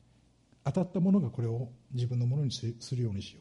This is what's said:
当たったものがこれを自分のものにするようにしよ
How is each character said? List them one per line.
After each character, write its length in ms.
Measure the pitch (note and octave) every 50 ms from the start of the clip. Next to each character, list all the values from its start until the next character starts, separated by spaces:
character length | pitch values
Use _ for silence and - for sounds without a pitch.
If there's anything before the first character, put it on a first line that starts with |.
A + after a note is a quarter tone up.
| - _ _ _ _ _ _ _ _ _ - _ _
当 80 | C#3+ -
た 100 | F#3 F3+
っ 100 | F3+ -
た 80 | F#3+
も 120 | E3+ G3 F#3+
の 80 | G3+
が 100 | D#3+ A#2
こ 120 | - - A#2+
れ 60 | A2+
を 220 | A2+ A#2 B2+ - - - - _ -
自 140 | B2 A#2+
分 120 | A#2 B2+ A#2+
の 80 | A#2+
も 100 | A#2+ C3
の 80 | D3 D3
に 80 | C3 -
す 440 | - - A2+ A#2 - - - C3
る 60 | B2 B2
よ 80 | A2+
う 40 | G2
に 80 | G2 G2
し 100 | - -
よ 60 | -